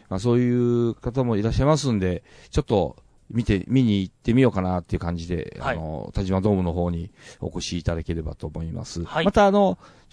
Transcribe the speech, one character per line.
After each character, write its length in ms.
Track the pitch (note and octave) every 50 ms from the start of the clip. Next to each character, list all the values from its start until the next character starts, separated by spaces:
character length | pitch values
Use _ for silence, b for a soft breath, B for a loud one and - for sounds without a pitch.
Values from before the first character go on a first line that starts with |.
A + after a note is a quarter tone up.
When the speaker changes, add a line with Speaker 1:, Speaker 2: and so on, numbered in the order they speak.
| _ -
Speaker 1:
ま 80 | F#2+
あ、 40 | F#2
そ 140 | G#2 A#2+ A#2+
う 40 | B2
い 120 | B2 B2
う 440 | B2 B2 A#2+ A#2+ A#2+ A#2+ A#2+ A#2 A2
方 300 | - - B2 A2+ C3+ B2+
も 120 | A#2+ A2+
い 60 | G2
ら 80 | G#2 A2+
っ 20 |
し 80 | - -
ゃ 40 | C3+
い 20 |
ま 100 | D3 D#3+
す 160 | C#3 C#3+ C3+
ん 60 | A2+ G2
で、 240 | F#2 F#2 F2 - B B B B B B
ち 100 | - D3+
ょ 20 |
っ 20 | C#3
と、 320 | - A#2+ G2 E2 C2+ - - - _ _ _ _ -
見 140 | G#2+ A#2 G#2+
て、 200 | - G#2 F#2 - -
見 140 | B2 C3+
に 180 | B2+ A2+ G2+ G2
行 80 | F#2+ -
っ 20 |
て 220 | _ _ - B2 A2+
み 80 | C3
よ 80 | C3 A#2
う 20 |
か 100 | - G2
な 180 | F#2 F#2 F#2 F2
っ 40 | E2+
て 120 | - F2+
い 20 | E2+
う 20 |
感 160 | - E2+ F2
じ 120 | E2+ E2 F2
で、 280 | F2+ D#2+ - - - -
Speaker 2:
は 120 | C3+ C#3
い。 40 | B2
Speaker 1:
あ 20 | E2+
の、 320 | D#2+ D#2 D#2 C2 G1+ G1+ -
田 100 | G#2+ G2
島 160 | F#2 F#2+ F#2+
ド 100 | F#2 G#2+
ー 40 | G2+
ム 80 | F#2
の 100 | F2+ E2+
方 180 | E2 F2 F2 F2
に 200 | F2 E2 E2+ - B B B B B B
お 80 | - -
越 120 | - F2
し 180 | - - F2+ F2
い 40 |
た 120 | D#2 E2+ E2+
だ 80 | E2
け 120 | D#2+ - E2
れ 80 | E2
ば 120 | D#2 D#2 D2
と 120 | - -
思 160 | D#2 D2+ D#2+
い 100 | E2 E2
ま 120 | E2+ F2 -
す。 200 | - - - E2+
Speaker 2:
は 180 | - - D#3
い。 20 | E3
Speaker 1:
ま 80 | G3+
た、 140 | - A3 G3+
あ 40 | G3
の、 280 | G3 G#3 G3+ F#3 F#3 - B B B B B B